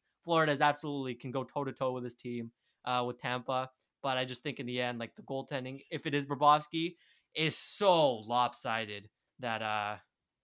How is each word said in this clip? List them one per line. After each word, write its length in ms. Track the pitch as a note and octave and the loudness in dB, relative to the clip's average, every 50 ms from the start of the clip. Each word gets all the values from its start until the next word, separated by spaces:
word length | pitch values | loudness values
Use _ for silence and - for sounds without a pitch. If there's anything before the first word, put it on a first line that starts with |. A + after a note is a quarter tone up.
| _ _ _ _ - | _ _ _ _ -2
Florida 300 | E3+ E3+ D#3+ D#3+ D3+ C#3+ | 2 4 4 6 4 4
is 80 | C#3 | 4
absolutely 540 | D3 D3 C#3+ - - D3+ C#3+ C#3+ C3+ C3 B2 | 4 4 4 2 -2 -4 -4 -4 -4 -4 -6
can 160 | A#2 - C3 | -6 -8 -6
go 120 | A#2 C3+ B2+ | -4 -4 -4
toe 220 | - - C#3+ C#3+ | -4 -4 -4 -4
to 80 | C3+ A#2+ | -4 -4
toe 180 | - C3+ C3 | -2 -2 -2
with 120 | B2+ B2+ B2 | -2 -4 -6
this 120 | B2 A#2 | -8 -10
team, 360 | - - B2 A#2+ A#2+ A#2 A#2 _ _ _ _ _ _ - | -10 -10 -8 -6 -6 -8 -8 _ _ _ _ _ _ -6
uh, 180 | B2+ B2 B2 B2 | -2 -2 0 0
with 140 | B2 A#2+ A#2+ | -2 -4 -6
Tampa. 500 | - B2+ B2 B2+ A#2+ - C3 B2+ C3 B2+ _ _ _ _ _ _ | -4 -4 -4 -4 -4 -2 -2 -2 -2 -4 _ _ _ _ _ _
But 160 | - C#3 C3 B2+ | -4 -2 -2 -2
I 80 | B2+ | -2
just 180 | B2+ B2+ - - | -4 -6 -8 -8
think 160 | D3+ C3 B2+ | -8 -8 -6
in 60 | C3+ | -6
the 160 | A#2+ B2 B2 | -4 -2 -2
end, 180 | B2 B2 B2 A#2 | -2 -2 -4 -6
like, 160 | A#2 A2 _ | -8 -10 _
the 60 | - | -14
goaltending, 580 | - - C#3 C3+ C3+ - D3+ C3+ B2+ C3 C3 C3+ - - | -12 -8 -8 -8 -8 -6 -8 -8 -6 -8 -10 -12 -12 -10
if 160 | E3+ D3 - | -10 -6 -4
it 80 | D#3+ C#3 | 0 0
is 120 | D3 C#3+ | 0 0
Bobrovsky, 720 | C#3 D3 B2+ D3 D3 D3 D3+ D3+ - - D#3+ E3 F3 F3 _ _ _ _ _ _ _ - | 0 0 4 6 8 8 6 4 -2 -4 -4 -4 -4 -6 _ _ _ _ _ _ _ -4
is 220 | - D#3+ D#3 - | 0 0 0 0
so 600 | - - - - - G#3 G3 F3 E3 D#3 C#3 B2 | 0 -2 -2 -2 2 6 6 6 8 6 4 4
lopsided 920 | G#2+ G#2+ G#2+ A#2+ B2 B2 A#2+ - - - B2+ A2+ A2+ A2+ G#2 G#2 G2+ G2+ G#2 _ _ _ _ _ - | 0 -2 0 2 2 2 2 0 -4 -4 -4 -2 -2 -2 -4 -8 -12 -12 -16 _ _ _ _ _ -8
that, 220 | B2+ A#2+ A2+ A2 | -6 -4 -4 -2
uh, 340 | A2 G#2+ G#2+ G#2+ G#2 G#2 G#2+ G2+ _ _ _ _ _ _ _ _ | -2 -2 -2 -2 -2 -2 -6 -8 _ _ _ _ _ _ _ _